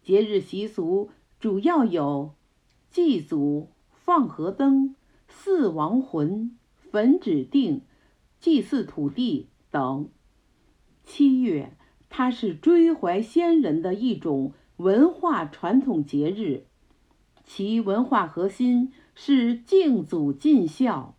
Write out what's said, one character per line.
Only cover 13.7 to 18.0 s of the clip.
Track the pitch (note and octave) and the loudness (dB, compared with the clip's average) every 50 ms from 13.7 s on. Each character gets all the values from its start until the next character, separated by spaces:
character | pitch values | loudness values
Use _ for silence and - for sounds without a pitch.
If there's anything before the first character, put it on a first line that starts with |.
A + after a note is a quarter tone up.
| D3 D#3+ | 0 -2
的 | E3 F#3 F#3 | -2 -4 -4
一 | G3+ A3+ B3+ G#3+ - | -2 -2 -4 -4 -2
种 | - E3 D3 C3+ C3+ C#3 - _ _ _ _ _ | -4 -4 -2 -2 -4 -6 -8 _ _ _ _ _
文 | E3+ F#3+ F#3+ A3 C#4 F4 E4+ | 0 2 4 4 4 4 2
化 | - - F4 D4 G3 E3 | 0 -2 -2 -2 -2 -4
传 | D3 - - - E3+ G#3 C4+ | -8 -10 -8 -4 2 2 2
统 | C4+ C4+ G#3+ D#3+ D3 | 2 2 -2 -4 -4
节 | D3 - C#3+ D3 D#3 | -4 -2 -2 -2 -2
日， | F#3+ G#3 A3 E3+ C3+ C3 - _ _ _ _ _ _ _ _ _ _ _ _ _ _ _ _ | -4 -4 -4 -6 -6 -6 -8 _ _ _ _ _ _ _ _ _ _ _ _ _ _ _ _
其 | _ - - G3 G3+ A3 A3+ | _ -12 -8 -6 -2 -2 -2
文 | A3+ G3 F#3+ G#3+ | -2 -2 0 -2